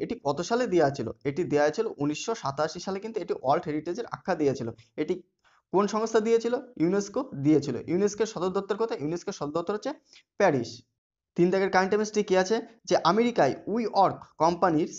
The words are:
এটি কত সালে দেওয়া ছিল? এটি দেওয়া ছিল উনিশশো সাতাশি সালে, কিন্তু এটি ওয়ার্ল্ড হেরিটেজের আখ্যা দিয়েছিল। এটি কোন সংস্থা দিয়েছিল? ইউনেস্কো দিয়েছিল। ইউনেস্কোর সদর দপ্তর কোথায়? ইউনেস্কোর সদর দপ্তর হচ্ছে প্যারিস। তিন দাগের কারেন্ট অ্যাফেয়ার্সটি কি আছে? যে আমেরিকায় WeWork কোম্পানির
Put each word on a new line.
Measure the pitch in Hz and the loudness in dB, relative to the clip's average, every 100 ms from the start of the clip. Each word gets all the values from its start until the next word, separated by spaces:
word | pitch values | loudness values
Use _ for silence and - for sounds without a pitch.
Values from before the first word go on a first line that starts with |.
এটি | - 117 139 | -6 -4 -2
কত | 147 170 | -2 -2
সালে | 240 254 | -2 2
দেওয়া | 175 143 135 | 4 2 0
ছিল? | 113 - 143 | -6 -6 -6
এটি | 139 156 | -4 0
দেওয়া | 143 147 156 | 2 2 0
ছিল | 226 - | -4 -2
উনিশশো | 147 151 - 226 | -4 -2 -4 -4
সাতাশি | 139 139 160 175 202 | -4 -4 -4 -4 -8
সালে, | 190 | -8
কিন্তু | 220 220 | -6 -8
এটি | - - | -6 -4
ওয়ার্ল্ড | 131 156 170 | 0 0 0
হেরিটেজের | 151 156 180 233 - | -6 -6 -8 -8 -8
আখ্যা | - 170 | -4 0
দিয়েছিল। | 147 120 113 113 _ - | 0 0 -4 -10 _ -6
এটি | 156 180 - _ _ _ _ | -4 -4 -8 _ _ _ _
কোন | 180 202 | 0 0
সংস্থা | 214 226 226 220 | 0 0 2 2
দিয়েছিল? | 226 233 247 - - | 2 2 -4 -6 -2
ইউনেস্কো | 160 196 202 - - 135 | 0 0 -2 -6 -6 -2
দিয়েছিল। | 139 156 120 117 - | 4 4 2 -4 -4
ইউনেস্কোর | 175 202 208 220 | 0 0 0 -4
সদর | 170 180 196 | -2 -4 -4
দপ্তর | 196 208 | -4 -2
কোথায়? | 226 226 | -2 -4
ইউনেস্কোর | 147 170 - - | -4 -6 -6 -8
সদর | 147 160 | -6 -4
দপ্তর | 170 208 | -4 -4
হচ্ছে | 262 302 _ - _ - | -6 -10 _ -20 _ 2
প্যারিস। | 196 139 113 - _ _ _ _ _ - | 4 4 -2 -10 _ _ _ _ _ 2
তিন | 175 | 2
দাগের | 190 190 | 4 2
কারেন্ট | 190 190 | 2 2
অ্যাফেয়ার্সটি | 208 214 214 208 | 2 0 -2 2
কি | 185 | 2
আছে? | 185 220 262 _ - | 2 0 -4 _ 0
যে | 170 160 | 2 4
আমেরিকায় | 202 240 233 151 - - | 4 2 4 2 2 -4
WeWork | 220 226 190 175 139 - - | -4 0 4 4 2 -10 0
কোম্পানির | 160 175 185 156 175 | 2 4 4 4 0